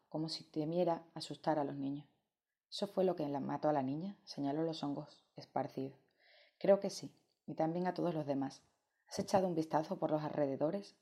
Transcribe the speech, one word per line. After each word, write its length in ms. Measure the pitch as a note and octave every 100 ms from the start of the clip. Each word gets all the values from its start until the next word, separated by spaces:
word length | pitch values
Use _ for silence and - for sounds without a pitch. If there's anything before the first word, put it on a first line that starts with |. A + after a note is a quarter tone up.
| _
como 200 | D#3 D#3+
si 140 | -
temiera 600 | - D#3 D#3 F3 E3+ E3 -
asustar 460 | D#3+ - D3 E3 D#3
a 40 |
los 120 | C#3+ C#3+
niños. 320 | C#3 C#3+ - _ _ _ _ _ _
"Eso 180 | - G3
fue 160 | -
lo 120 | F#3 E3+
que 120 | D3
la 100 | C#3+
mató 300 | C#3 - D3+
a 40 |
la 100 | D3
niña", 340 | C3 D3 F#3+ G3+
señaló 400 | - - C#3 D3
los 200 | E3 D#3
hongos 400 | C#3+ C#3+ D3 - _ -
esparcidos. 640 | - C3+ C3 - C3+ - _ _ _ - - -
"Creo 220 | F3+ G3
que 100 | G3
sí, 260 | - - - _ _ -
y 60 |
también 340 | C#3+ D#3+ F3 F3+
a 60 |
todos 200 | F3+ E3+
los 120 | D#3 C#3+
demás. 360 | C#3 C3+ - _ _ _ _ _
¿Has 120 | -
echado 280 | F#3+ G3 F#3
un 80 | D#3+
vistazo 420 | D#3+ D#3 D#3+ F3+
por 140 | D3+
los 120 | D3+
alrededores? 720 | D3+ D3+ C#3 C3+ D3 G3+ G3+ -